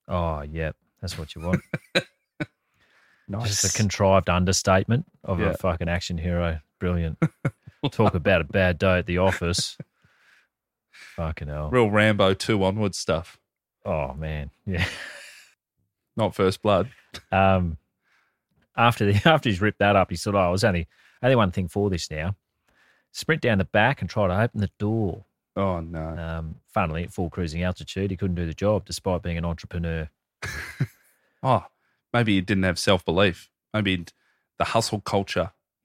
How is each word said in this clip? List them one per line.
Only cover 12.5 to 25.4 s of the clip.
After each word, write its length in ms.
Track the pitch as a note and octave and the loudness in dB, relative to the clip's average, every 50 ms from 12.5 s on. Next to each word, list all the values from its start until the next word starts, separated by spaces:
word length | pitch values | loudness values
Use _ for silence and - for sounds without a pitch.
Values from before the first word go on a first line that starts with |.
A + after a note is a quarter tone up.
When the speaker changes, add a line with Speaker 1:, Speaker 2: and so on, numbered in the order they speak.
| A2+ G2+ F#2+ | 2 2 2
Speaker 2:
onward 320 | F#2+ G2 A2 G#2+ G2 F2 | 2 2 0 -2 -2 -2
stuff. 420 | - - - D#2+ D#2+ E2+ - - _ _ _ _ _ _ _ _ _ - | -4 -2 -2 -2 -2 -2 -6 -14 _ _ _ _ _ _ _ _ _ -6
Speaker 1:
Oh, 280 | G2+ F2 D#2 C#2+ C2 C#2 | -4 -2 -2 -2 -4 -6
man. 380 | D#2 D#2 D#2 D#2 D2+ C#2+ C2+ - _ _ | -8 -8 -6 -6 -6 -8 -10 -14 _ _
Yeah. 200 | G#2 F#2 D#2+ F#2 - - - - - - - - - - - - _ _ _ _ _ _ _ _ _ _ _ _ _ _ | -4 -2 -2 -2 -2 -4 -10 -14 -16 -16 -18 -20 -20 -20 -20 -20 _ _ _ _ _ _ _ _ _ _ _ _ _ _
Speaker 2:
Not 180 | A#2 A2 F#2+ - | -2 -2 -2 2
First 260 | - G2 F#2+ F#2+ - | 2 2 2 2 2
Blood. 280 | - G#2+ G2+ F2+ F#2+ B2+ - - _ _ - - - _ | 2 2 2 2 2 -2 -6 -16 _ _ -20 -20 -6 _
Speaker 1:
Um, 460 | G2 F#2+ G2 F#2+ F#2+ F#2 F2+ E2 D#2 - _ _ _ _ _ _ _ _ _ _ _ _ _ _ _ _ _ _ _ | 2 4 6 6 6 4 2 0 -4 -6 _ _ _ _ _ _ _ _ _ _ _ _ _ _ _ _ _ _ _
after 360 | - A#2 A#2 A2+ - G#2+ G2+ | 4 4 4 4 4 2 2
the, 100 | G2+ G2+ | 2 4
<laughs> 40 | - E3 | 6 6
after 200 | D#3+ D3 - A#2+ | 4 4 4 0
he's 120 | G2+ F2 | 0 2
ripped 180 | G#2 G#2+ - - | 0 0 0 2
that 160 | G2+ G2+ G2+ | 2 4 4
up, 140 | G2 F#2 - | 4 4 2
he 60 | F2+ | -2
said, 200 | E2 - G#2+ G2+ | -4 -4 0 2
"Oh, 140 | G2+ F#2 F2 | 2 2 2
it 20 | |
was 120 | F2+ G2 A2+ | 2 2 2
only, 240 | A2 F2+ E2+ E2 - _ _ _ _ _ _ | 2 2 0 -4 -6 _ _ _ _ _ _
only 140 | - B2+ C3+ | 0 2 4
one 160 | A#2+ G#2+ F#2 | 4 4 2
thing 160 | - G#2 F#2 | 0 -2 -4
for 220 | E2+ - G#2 G2+ G#2 | -4 -2 -2 -2 0
this 200 | F#2+ E2 - - | -2 -4 -4 -6
now." 240 | D2+ D2+ D#2 F2+ G2+ - _ _ _ _ _ _ _ _ _ _ _ _ _ _ | -8 -6 -4 -4 -6 -8 _ _ _ _ _ _ _ _ _ _ _ _ _ _
Sprint 300 | - - - - D#3+ D#3 | -16 -8 -4 -2 -2 0
down 160 | - B2 A2 F#2+ | 2 2 2 2
the 40 | F#2 | 2
back 360 | - - G#2 G#2+ B2 C#3 - | 2 2 4 4 4 2 0
and 80 | G2+ F2 | -4 -4
try 180 | - A2 G#2 | -2 0 0
to 140 | F2+ F2+ G2 | 0 2 0
open 180 | A2+ B2 - G#2+ | 0 0 0 -2
the 100 | G2+ F2 - | -4 -4 -4
door. 460 | - G#2 G#2 A2+ A2+ G#2+ F#2 - - - _ _ _ | -4 -4 -2 -2 -2 -2 -2 -4 -6 -12 _ _ _